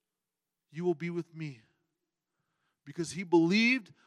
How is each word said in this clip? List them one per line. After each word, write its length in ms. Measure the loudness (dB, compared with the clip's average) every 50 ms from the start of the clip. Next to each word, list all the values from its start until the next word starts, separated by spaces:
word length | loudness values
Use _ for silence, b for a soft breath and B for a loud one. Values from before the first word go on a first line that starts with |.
| _ _ _ _ _ _ _ _ _ _ _ _ _ _
You 140 | -12 -6 -4
will 100 | -4 -4
be 160 | -4 -6 -10
with 240 | -8 -10 -10 _ -14
me." 260 | -14 -14 -14 -14 -16 _ _ _ _ _ _ _ _ _ _ _ _ _ _ _ _ _ _ _ _ _ _ _ _ _
Because 280 | -14 -10 -10 -8 -8 -8
he 100 | -10 -2
believed 680 | 2 4 4 4 4 4 4 4 4 2 0 -4 -10 _ _ _